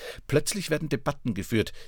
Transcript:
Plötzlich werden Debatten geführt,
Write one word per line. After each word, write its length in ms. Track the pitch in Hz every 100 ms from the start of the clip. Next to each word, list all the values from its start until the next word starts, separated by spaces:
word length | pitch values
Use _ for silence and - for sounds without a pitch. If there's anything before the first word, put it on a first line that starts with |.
| - - -
Plötzlich 420 | 156 - 208 -
werden 180 | 151 156
Debatten 460 | 139 - - 123
geführt, 380 | 98 92 113 98 -